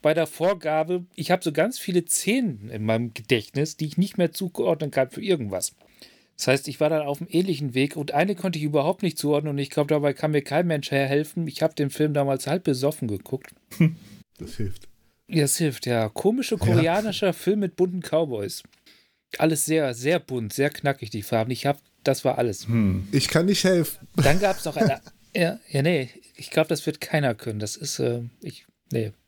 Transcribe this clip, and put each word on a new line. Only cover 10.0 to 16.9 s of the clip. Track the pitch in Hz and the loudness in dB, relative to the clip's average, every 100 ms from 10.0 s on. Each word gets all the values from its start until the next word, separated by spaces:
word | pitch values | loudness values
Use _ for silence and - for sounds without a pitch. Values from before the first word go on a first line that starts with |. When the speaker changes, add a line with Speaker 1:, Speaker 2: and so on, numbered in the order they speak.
| 143 | 2
Speaker 1:
kann | 135 156 | 0 0
mir | 147 | 0
kein | 139 143 175 | 0 0 2
Mensch | 151 - | 0 0
her | 139 135 | 0 2
helfen. | 143 151 - 160 | 0 0 -4 -6
Ich | - | 0
hab | 160 - | -2 0
den | 143 | -4
Film | - 151 | 0 0
damals | 143 139 135 - | 2 0 -2 -2
halb | 175 | -2
besoffen | 170 127 139 - 120 | 0 0 0 -2 -4
geguckt. | 98 - 131 - - _ - 160 165 - - - _ | -6 -6 -10 -10 -20 _ 2 2 2 -16 -20 -20 _
Speaker 2:
Das | - - | -14 -6
hilft. | 101 - - - _ _ _ | -4 -4 -12 -20 _ _ _
Speaker 1:
Ja, | 165 | 0
es | 143 - | 2 2
hilft, | 160 123 - | 0 -2 -2
ja. | 117 110 | 0 0
Komische | - 196 247 - 214 | 0 0 0 -2 0
Speaker 2:
Ja. | 202 | 4
Speaker 1:
koreanischer | 170 165 | 4 4